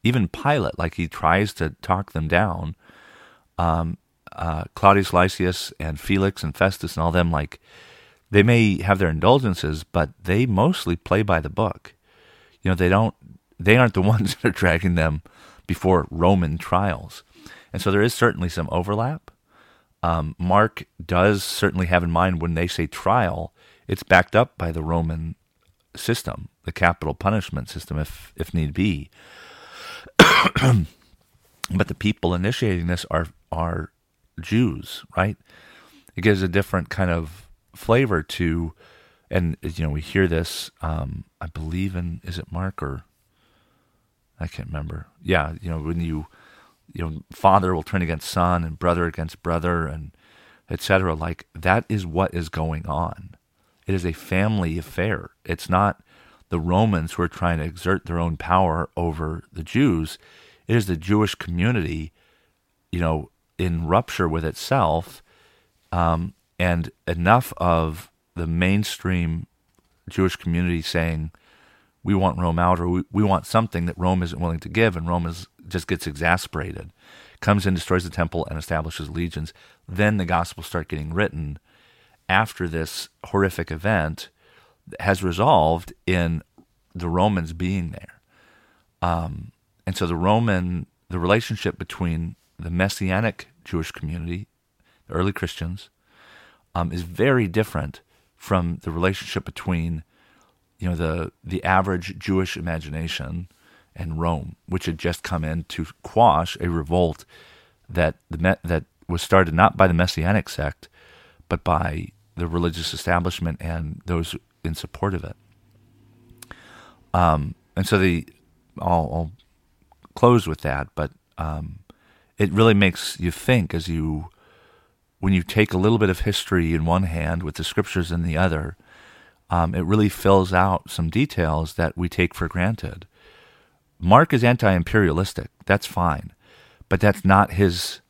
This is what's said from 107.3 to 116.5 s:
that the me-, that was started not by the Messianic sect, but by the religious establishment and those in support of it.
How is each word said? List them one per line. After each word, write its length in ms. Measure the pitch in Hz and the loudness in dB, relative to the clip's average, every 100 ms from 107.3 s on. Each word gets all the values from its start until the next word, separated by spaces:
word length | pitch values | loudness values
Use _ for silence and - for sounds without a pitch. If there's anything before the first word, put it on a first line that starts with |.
| - - - _ _ - | -20 -20 -20 _ _ -8
that 280 | 85 80 - _ | 0 0 0 _
the 80 | 78 | 0
me-, 180 | 87 95 | 0 0
that 220 | 82 82 - _ - | 0 -2 -2 _ -6
was 140 | 85 | -6
started 320 | - 95 87 | 4 4 6
not 240 | 80 98 - | 4 4 6
by 100 | 95 | 4
the 60 | |
Messianic 560 | 85 90 - 82 104 - | 6 2 0 0 0 -2
sect, 400 | - 78 - - _ - - _ _ _ | -6 -6 -6 -20 _ -20 -20 _ _ _
but 160 | 90 | -4
by 460 | - 80 85 76 - _ _ - | 0 0 0 -4 -10 _ _ -8
the 120 | 85 | -4
religious 460 | 85 85 82 80 | 0 0 -2 -8
establishment 640 | - - 87 87 - 82 80 | -6 0 2 0 -2 -4 -4
and 400 | 85 82 78 85 - | -6 -6 -6 -8 -4
those 300 | 85 85 - _ _ | -2 -2 -8 _ _
in 120 | 82 78 | -8 -6
support 380 | - - 101 | -10 -4 -4
of 100 | 90 | -4
it. 120 | - - _ _ _ _ _ _ _ _ _ - - | -8 -16 _ _ _ _ _ _ _ _ _ -20 -20